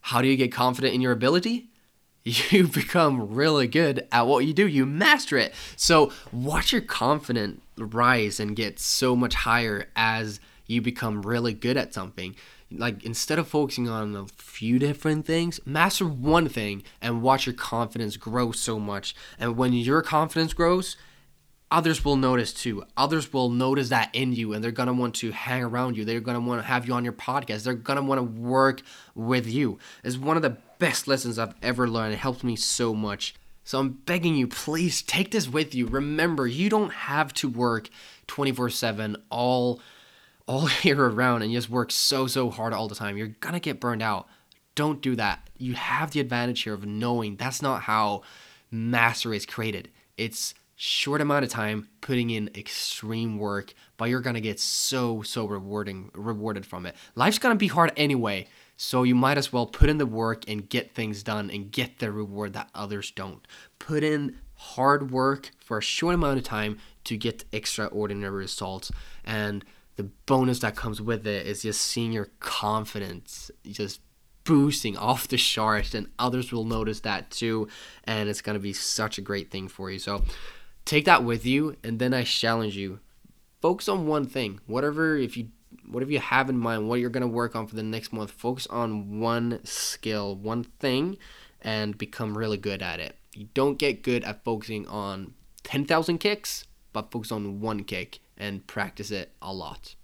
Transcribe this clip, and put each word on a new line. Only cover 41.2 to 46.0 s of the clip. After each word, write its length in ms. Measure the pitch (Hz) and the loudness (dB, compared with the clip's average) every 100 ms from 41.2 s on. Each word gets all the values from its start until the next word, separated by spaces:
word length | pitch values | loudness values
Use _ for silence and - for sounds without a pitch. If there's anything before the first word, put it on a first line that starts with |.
| 127 120 | 2 2
and 100 | 110 | 2
just 160 | 120 107 | -2 -2
work 220 | 123 120 | -2 0
so, 340 | - - 135 131 | 0 0 2 0
so 240 | 135 123 | 0 -2
hard 240 | - 113 | -2 -2
all 140 | 110 110 | -2 -4
the 80 | 104 | -4
time. 200 | 104 101 | -6 -4
You're 120 | 110 | -6
gonna 320 | 110 - 175 | -8 -6 -4
get 180 | 160 139 | -4 -2
burned 220 | 123 113 | -2 0
out. 260 | 110 101 - - _ _ _ - | 0 -2 -6 -20 _ _ _ -2
Don't 260 | 147 147 | 0 0
do 140 | 143 120 | 0 0
that. 340 | 107 90 - - | 0 -2 -8 -10
You 180 | 127 120 | -6 -4
have 360 | - 139 | -2 -2